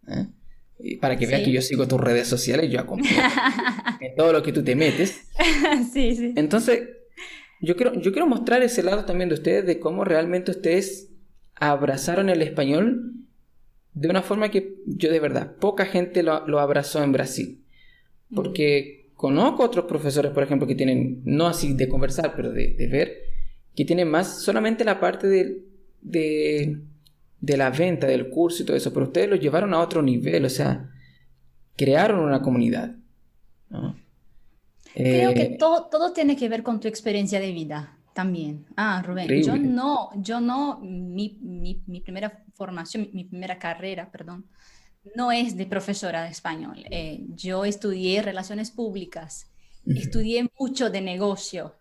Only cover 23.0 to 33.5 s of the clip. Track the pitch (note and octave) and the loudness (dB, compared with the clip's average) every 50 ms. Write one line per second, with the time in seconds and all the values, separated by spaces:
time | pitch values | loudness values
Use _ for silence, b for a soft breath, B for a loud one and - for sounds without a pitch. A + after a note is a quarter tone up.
23 | D#3+ - - - b b b b b b b b b - - - D3 D3 E3+ F3 | 0 0 -4 -8 b b b b b b b b b -14 -2 -2 0 2 2 2
24 | F3+ E3 D3+ E3 F#3+ F#3+ - - - - G3+ A3 A3 A3 A3+ A3 A#3+ G#3+ G3 - | 2 2 2 2 0 0 -4 -4 -2 0 0 2 2 2 0 2 2 0 2 2
25 | - F#3 F#3+ - - G3 F#3+ F#3+ F#3 - - - - - - - - - - _ | 2 0 0 0 2 4 4 4 4 2 -2 -10 -12 -18 -20 -20 -20 -20 -20 _
26 | - - - E3 D#3 D3+ D#3 D3+ D3+ D3+ D3+ D3 D3 D3+ D3+ D3 D3 - - - | -16 -4 -2 0 0 0 0 0 0 0 0 0 0 -2 -2 -6 -8 -16 -20 -20
27 | _ - _ _ _ _ _ - - C#3+ C#3+ C#3 C3+ C3 B2 C#3 E3+ F#3 E3+ C#3+ | _ -20 _ _ _ _ _ -10 -2 0 2 4 4 2 2 2 2 2 2 0
28 | D3 C3+ C3 B2 B2 - - D#3 E3+ E3+ E3+ - - - D3 - - - B2+ C#3 | 2 2 2 2 0 -2 0 2 2 2 2 -2 -2 0 0 0 0 0 0 0
29 | C3+ C3 - E3+ F#3+ G3+ G3+ F3 D3 D3 C3+ E3 G3+ G3+ F3+ D#3+ E3+ E3 - E3 | -2 0 2 0 2 2 2 2 2 2 2 2 0 2 2 2 0 2 0 2
30 | D3+ C3 B2 A#2+ - - E3 E3+ C#3 C3 - - D3 C#3 B2+ - B B B B | 2 2 2 2 0 0 2 2 2 2 0 0 0 0 0 -2 B B B B
31 | B B B B B B B _ _ - _ - - _ _ - C#3 C3+ C3+ D3+ | B B B B B B B _ _ -20 _ -20 -20 _ _ -2 2 4 4 4
32 | F#3 A3 G#3+ F#3+ D#3+ D3 C#3 C3 - C3+ B2+ B2 A#2 A#2 A#2+ - - - - - | 4 4 2 2 2 2 2 0 2 2 2 2 2 2 0 -2 -4 -8 -12 -16
33 | - _ _ _ _ _ _ _ _ - | -20 _ _ _ _ _ _ _ _ -20